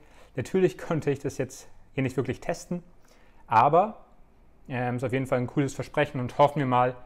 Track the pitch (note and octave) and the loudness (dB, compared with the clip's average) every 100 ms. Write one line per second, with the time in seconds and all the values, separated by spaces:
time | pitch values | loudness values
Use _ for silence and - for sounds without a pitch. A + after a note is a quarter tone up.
0 | - - - - - F#3+ F3+ - - D#3+ | -20 -20 -14 -10 -2 2 2 0 -4 -2
1 | C#3+ C3+ C#3 - C3 - - - - - | -2 -2 -4 -6 -8 -10 -20 -20 -12 -4
2 | C3 - B2+ - - F3 - F3 - - | -4 -2 -4 -4 -6 -8 -6 -10 -10 -20
3 | - _ - - - A2+ C3+ E3 G#3+ - | -20 _ -20 -18 0 4 6 6 2 -2
4 | - - - _ _ - - B2+ B2 B2 | -18 -20 -20 _ _ -20 -10 -6 -4 -4
5 | B2 B2+ C3 B2+ B2 - C3+ - - - | -2 -2 0 -2 -2 -2 -2 -4 -6 -2
6 | C#3+ C3+ B2 - C#3+ D#3 C3 B2 B2+ B2 | -2 -2 -4 2 2 2 2 2 2 -2